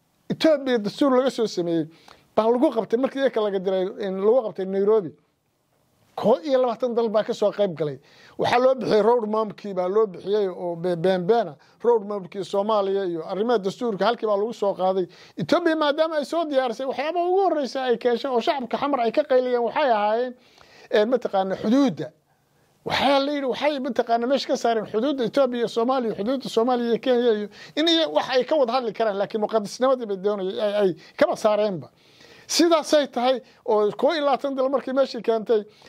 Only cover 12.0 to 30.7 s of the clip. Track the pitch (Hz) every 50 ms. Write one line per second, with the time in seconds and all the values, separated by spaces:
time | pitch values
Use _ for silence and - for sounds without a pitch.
12 | 196 202 208 202 180 170 - 202 175 - - 196 202 214 220 208 196 196 196 196
13 | 196 180 170 160 160 190 196 180 220 240 240 208 185 196 - - 247 233 208 170
14 | 196 214 240 226 - 214 208 196 208 240 226 - 208 196 180 175 180 185 190 190
15 | 180 170 - - - - _ - 180 - 285 339 349 339 320 320 302 294 277 311
16 | 311 320 320 302 269 - - 330 339 302 277 262 262 247 220 - 262 269 - -
17 | 277 311 330 359 349 359 359 381 392 359 330 302 277 233 - 269 262 254 233 -
18 | - 247 240 233 - 277 254 233 226 349 311 277 247 - - - 254 285 277 247
19 | 233 226 214 311 294 - 262 254 254 247 247 240 240 214 - 285 311 262 226 208
20 | 208 208 214 233 254 254 247 - _ _ _ - - _ - - - - - 214
21 | 214 233 262 233 - 208 - 190 190 190 185 - - 220 233 277 285 247 160 139
22 | 143 123 - _ _ _ _ _ _ _ _ _ _ _ _ _ - - - -
23 | - 269 285 277 277 277 294 285 277 254 208 - 247 302 302 269 254 285 220 -
24 | 233 233 233 233 233 254 277 254 - - 285 240 - 233 233 220 202 - - 226
25 | 226 294 294 269 233 208 - 277 269 247 247 240 233 196 - 233 226 254 262 269
26 | 240 220 190 - 202 226 277 262 - - - 226 226 254 254 240 240 233 226 -
27 | - 269 247 240 247 240 220 208 208 202 - - - - - 294 311 339 330 330
28 | 320 302 294 302 - 233 254 254 247 247 311 311 262 226 233 262 247 226 185 -
29 | 226 220 196 196 202 185 - 220 214 208 220 226 208 185 - - 247 269 269 254
30 | 233 202 196 185 185 208 214 202 185 185 196 - 220 208